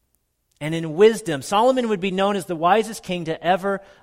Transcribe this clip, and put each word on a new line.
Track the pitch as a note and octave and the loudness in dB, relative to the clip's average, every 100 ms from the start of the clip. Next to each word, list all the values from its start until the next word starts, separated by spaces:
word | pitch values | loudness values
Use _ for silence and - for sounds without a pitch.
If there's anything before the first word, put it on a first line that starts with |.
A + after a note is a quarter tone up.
| _ _ _ _ _ - | _ _ _ _ _ -12
and | D3 E3 | -8 -6
in | D#3+ | -4
wisdom. | D3+ G#3+ A3 - C#3+ | 4 4 4 -4 -6
Solomon | - G3+ B3 C4 A#3 | -2 2 2 2 0
would | G#3 | -2
be | G3 | -2
known | F#3 G3 G3+ | 0 0 0
as | - | -4
the | |
wisest | E3 E3+ G#3 G#3+ G#3 | -2 2 2 0 -6
king | - F3+ | -8 -8
to | E3 D#3 | -6 -4
ever | D#3+ F#3+ F#3+ D#3 - _ | 0 0 -2 -6 -8 _